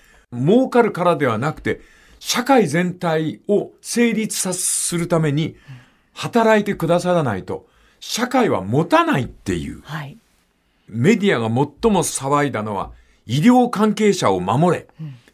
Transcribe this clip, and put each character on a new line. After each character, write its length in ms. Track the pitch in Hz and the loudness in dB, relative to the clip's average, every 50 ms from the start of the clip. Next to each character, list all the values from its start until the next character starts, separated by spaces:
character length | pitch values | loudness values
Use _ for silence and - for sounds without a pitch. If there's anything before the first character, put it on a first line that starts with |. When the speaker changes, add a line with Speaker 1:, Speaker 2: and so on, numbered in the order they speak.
| _ _ _ _ _ _ - | _ _ _ _ _ _ -6
Speaker 1:
儲 360 | 120 131 151 208 254 262 254 | -2 0 2 4 4 2 4
か 120 | - 240 | 2 2
る 100 | 233 208 | 2 2
か 120 | - 160 175 | 0 0 0
ら 120 | 175 170 | 0 2
で 120 | 143 143 | 2 0
は 100 | 127 110 | 0 0
な 160 | 107 127 156 - | -2 -2 -4 -6
く 80 | - | -4
て、 200 | - 113 - - - _ _ _ _ _ _ _ | -6 -6 -6 -6 -10 _ _ _ _ _ _ _
社 240 | - - - 233 247 | -8 -6 -4 -4 0
会 240 | - 277 247 202 | 2 4 4 4
全 260 | 147 131 170 185 180 175 | 2 0 -2 -2 -2 -4
体 480 | - - 170 160 160 160 156 - - _ | -4 -4 -2 -2 -2 -2 -4 -6 -8 _
を 240 | - 202 196 - - - _ | -2 0 0 0 -4 -10 _
成 320 | - - - 233 240 233 214 | -14 -6 0 0 2 2 2
立 260 | 214 220 214 - - | 0 -4 -4 -6 -6
さ 140 | - 185 180 | -6 -6 -6
す 440 | 180 - - - - - - 175 | -4 -4 -4 -4 -4 -4 -4 -4
る 100 | 170 170 | -4 -2
た 120 | 170 175 160 | 0 0 0
め 120 | 156 151 | 0 0
に、 260 | 139 151 160 - - - _ - 131 123 - _ _ _ _ _ _ | 0 -2 -2 -4 -6 -12 _ -20 -20 -20 -20 _ _ _ _ _ _
働 460 | - - - - 240 226 220 220 214 | -12 -10 -2 0 2 4 4 4 4
い 40 | 208 | 2
て 120 | 208 196 | 0 -4
く 120 | - 165 | -4 0
だ 120 | 156 170 175 | 0 0 0
さ 100 | 175 180 175 | 2 0 0
ら 100 | 170 147 | 0 0
な 120 | 123 101 | -2 -4
い 80 | 92 87 | -6 -6
と、 240 | - 92 - - _ _ _ _ _ _ _ | -8 -10 -10 -12 _ _ _ _ _ _ _
社 300 | - - - - 240 240 | -12 -8 -6 -4 -4 0
会 200 | - 262 240 170 | 2 2 2 2
は 120 | 120 95 | 2 0
持 240 | 92 95 113 143 165 | -2 -2 0 0 0
た 180 | - 320 320 339 | 2 2 2 2
な 160 | 330 269 147 | 2 0 -2
い 40 | 117 | -2
っ 20 | |
て 280 | - - - _ 101 90 | -6 -10 -10 _ -6 -4
い 180 | 82 71 - - | -4 -6 -8 -12
う。 80 | - - | -14 -16
Speaker 2:
は 220 | - 151 156 143 | -14 -14 -12 -12
い。 120 | 135 - - _ _ _ _ _ _ _ _ _ _ _ _ _ | -14 -18 -20 _ _ _ _ _ _ _ _ _ _ _ _ _
Speaker 1:
メ 300 | - 92 113 123 175 233 | -10 -6 0 2 2 4
デ 100 | 190 196 | 4 2
ィ 80 | 196 165 | 0 0
ア 40 | 123 | 0
が 80 | 113 | 0
最 440 | 113 113 123 143 - - _ - 226 | 0 0 0 0 -2 -2 _ 0 2
も 120 | 208 180 147 | 2 2 0
騒 440 | - - - 135 135 147 147 143 | -2 -4 -6 -2 0 0 0 0
い 40 | 143 | 0
だ 120 | - 110 107 | -2 -6 -6
の 120 | 110 104 | -6 -6
は、 180 | 95 85 - - - _ _ _ _ _ | -6 -8 -8 -12 -18 _ _ _ _ _
医 140 | 95 113 147 | -4 -2 4
療 280 | 156 240 247 254 247 233 | 4 6 6 6 4 2
関 240 | - 180 214 220 208 | 2 2 2 2 2
係 200 | - 214 208 190 | 2 2 2 2
者 180 | - 143 107 | 2 2 0
を 80 | 95 92 | 0 0
守 360 | 90 95 107 135 170 180 151 | 0 0 2 2 2 2 0
れ。 120 | 104 - - _ - | -2 -4 -12 _ -16
Speaker 2:
う 40 | 160 | -16
ん。 120 | 147 131 120 _ _ | -16 -16 -18 _ _